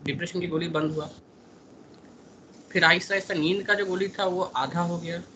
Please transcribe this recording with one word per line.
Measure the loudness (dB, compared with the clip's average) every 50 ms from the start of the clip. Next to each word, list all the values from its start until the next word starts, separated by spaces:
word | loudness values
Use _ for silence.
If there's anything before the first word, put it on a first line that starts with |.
| -6
डिप्रेशन | -6 -6 -4 -6 -6 -4 -4
की | -4
गोली | -2 -2 -2 -2 -2
बंद | -2 -2 -2 0 -2
हुआ, | -4 -8 -8 -12 -18 -20 -20 -20 -20 -20 -20 -20 -20 -20 -20 -20 -20 -20 -20 -20 -20 -20 -20 -20 -20 -20 -20 -20 -20 -20 -20 -20 -20 -20 -2 2
फिर | 6 8
आहिस्ता | 8 6 6 4 0 -2
आहिस्ता | -2 -2 -2 -2
नींद | 0 2 2 2 0 2
का | 2 2
जो | 2 2
गोली | 0 0 -2 -2 -2
था | -2 0 0
वो | 0 0 0 -2 -2 -2
आधा | -2 -2 -2 0 -2
हो | 0 0 -2 -4
गया। | -6 -6 -8 -8 -10 -12 -18